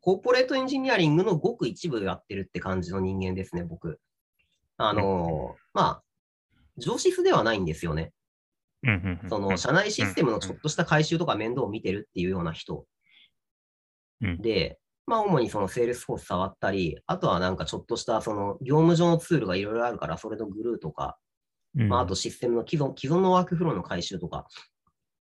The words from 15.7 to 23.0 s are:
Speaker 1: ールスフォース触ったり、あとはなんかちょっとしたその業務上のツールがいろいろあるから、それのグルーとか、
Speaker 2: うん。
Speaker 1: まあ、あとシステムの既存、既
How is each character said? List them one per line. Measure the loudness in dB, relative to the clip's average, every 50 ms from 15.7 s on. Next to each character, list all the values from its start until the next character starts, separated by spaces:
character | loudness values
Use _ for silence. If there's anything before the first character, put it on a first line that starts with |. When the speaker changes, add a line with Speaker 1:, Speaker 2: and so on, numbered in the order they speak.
| 0 0 0
Speaker 1:
ー | 0
ル | -2
ス | -4 -6
フ | -8 -10
ォ |
ー | -8
ス | -6
触 | -4 -2 -2 -2
っ | -4 -4 _
た | -4 -2
り、 | 0 0 0 -2 -4 -6 -6
あ | -4 -4 0
と | 0 0
は | 2 2
な | 0 0
ん | -2
か | -2 -4
ち | -6 -8
ょ | -8
っ | -6
と | -4 -6 -4
し | -2
た | 0 -2 0 0
そ | -2 -4
の | -2 -2 -4 -4 -4 -2
業 | 2 4
務 | 6 6 6 6
上 | 6 6 6
の | 4 2
ツ | 2 2 0
ー | 2
ル | 2
が | 2 0
い | -2 -2
ろ | -2 -2
い |
ろ | 0 0
あ | 0
る | -2 -4
か | -6
ら、 | -6 -6
そ | -6 -6 -8
れ | -8 -6
の | -8
グ | -8 -8 -6 -4
ル | -4 -4
ー | -4
と | -6 -8
か、 | -6 -6 -6 -8 -8 -12 _ _ _ _ _ _ _ _ _ _ 0
Speaker 2:
う | 2 2
ん。 | 4
Speaker 1:
ま | 4
あ、 | 4
あ | 2
と | 2 -2
シ | -4 -4 -6
ス | -6 -2
テ | 0
ム | 0 2
の | 2 0
既 | 0 0 0 0
存、 | -2 -4
既 | -4